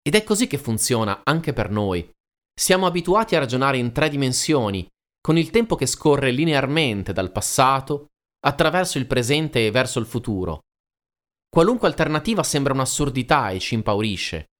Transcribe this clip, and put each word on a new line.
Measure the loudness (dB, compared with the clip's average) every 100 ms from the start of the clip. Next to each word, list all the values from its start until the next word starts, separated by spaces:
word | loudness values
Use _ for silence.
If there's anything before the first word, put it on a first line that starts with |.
Ed | 2
è | 0
così | 2 0
che | 0 -2
funziona | -4 -2 0 0 0 -2
anche | 0 -2 -2
per | -4 -2
noi. | -2 0 -2 -6 _ _ _ _
Siamo | -6 0 2
abituati | 2 0 2 2 2
a | 0
ragionare | 0 0 0 0
in | -2
tre | 0 -2
dimensioni, | 0 -2 -2 0 0 0 -4 -8 _ _ _
con | 0 0
il | 2
tempo | 0 2
che | -2
scorre | -2 0 2 2 2
linearmente | 2 2 2 0 0 0 -2 -4
dal | -4 -4
passato, | -4 -2 2 2 2 -2 -8 -8 _ _ _
attraverso | -2 2 2 2 0 -2
il | 0
presente | 0 2 0 0 0
e | 2
verso | 2 0 -4
il |
futuro. | -4 -6 -4 -4 -4 -6 _ _ _ _ _ _ _ _ _
Qualunque | 2 4 4 0
alternativa | 0 -2 0 0 -2
sembra | 0 0 0
un'assurdità | 0 -2 -2 -2 -2 2 2 2
e | -4
ci | -2
impaurisce. | -2 0 0 -2 -4 -6 -8 -12